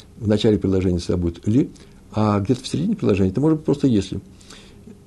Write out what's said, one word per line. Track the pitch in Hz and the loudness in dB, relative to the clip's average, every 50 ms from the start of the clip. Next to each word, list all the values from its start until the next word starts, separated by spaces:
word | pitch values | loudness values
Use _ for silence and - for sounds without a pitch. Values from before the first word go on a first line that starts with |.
| - - - - | -20 -20 -16 -6
В | 120 104 | -2 0
начале | 107 104 - 113 107 92 | 0 2 2 2 2 2
предложения | - 95 95 92 90 95 90 87 | 2 2 0 2 2 2 0 0
всегда | - - 98 90 | -2 -2 -2 -2
будет | 87 85 85 - - 104 | -2 -4 -4 -4 -2 0
ли, | 107 127 170 - - - - - - - - - | 2 2 0 0 -4 -18 -20 -20 -20 -20 -18 -10
а | - 110 107 107 104 101 | -4 -2 0 0 0 0
где-то | 98 98 131 127 - | 0 0 -2 -2 -2
в | - | -8
середине | - 127 156 214 220 | -6 -4 -2 -2 -2
предложения | - - 117 104 95 98 95 | -2 0 0 2 2 2 0
это | 95 113 | 0 2
может | 139 160 160 156 | 2 2 2 0
быть | 156 | 0
просто | - 147 143 - 139 | -2 -2 0 2 2
если. | 117 101 95 - - 101 - - - - - - - - - - - - - - - - - | 2 2 0 -2 -6 -10 -10 -14 -20 -20 -20 -20 -20 -20 -20 -20 -20 -20 -20 -20 -20 -20 -20